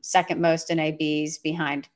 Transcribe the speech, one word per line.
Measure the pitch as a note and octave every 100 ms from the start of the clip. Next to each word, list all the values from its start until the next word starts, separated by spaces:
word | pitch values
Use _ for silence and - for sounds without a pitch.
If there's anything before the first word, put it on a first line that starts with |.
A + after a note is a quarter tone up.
second | - F#3 F3 E3
most | E3+ E3 -
in | E3
A | D#3
Bs | D#3 D3+ D3+ D3+ -
behind | D#3 E3+ D3+ C#3+ C#3